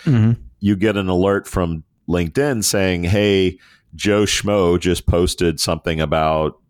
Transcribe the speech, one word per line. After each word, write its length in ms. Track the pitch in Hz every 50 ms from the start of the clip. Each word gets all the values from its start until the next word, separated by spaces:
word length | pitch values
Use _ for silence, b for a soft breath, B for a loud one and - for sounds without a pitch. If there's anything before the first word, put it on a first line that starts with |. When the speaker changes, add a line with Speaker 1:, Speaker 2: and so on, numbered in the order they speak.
| B
Speaker 1:
Mm-hmm. 300 | 165 127 113 107 117 113 - - - - _
Speaker 2:
you 160 | 101 101 104
get 220 | 90 107 110 101
an 100 | 101 95
alert 400 | 92 90 90 95 98 98 101 -
from 380 | - - 95 90 85 80 80 - _ _ _ _ -
LinkedIn 560 | 87 87 85 78 - 135 143 147 123 110 98
saying, 400 | - - 101 95 92 90 87 87
"Hey, 520 | 87 104 104 104 101 98 95 95 90 90 b b b b b b _ -
Joe 280 | 78 - 104 101 104 104
Schmo 540 | - - - - 101 104 101 90 85 90
just 280 | 87 - 90 85 - -
posted 560 | - 87 85 90 87 - - 90 85 78 -
something 400 | - 92 85 80 - 85 80 78
about 580 | 78 73 80 80 78 78 78 78 78 76 - _ _